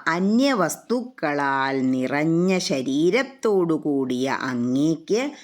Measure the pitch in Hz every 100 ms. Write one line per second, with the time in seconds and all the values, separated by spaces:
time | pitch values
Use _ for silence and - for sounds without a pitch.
0 | - 170 196 226 277 247 160 - - 247
1 | 226 - 156 143 139 135 135 135 127 131
2 | 127 139 160 165 185 185 180 139 131 139
3 | 170 220 269 - 226 196 170 156 156 139
4 | 131 123 135 120 131 123 123 131 151 160
5 | 165 208 285 -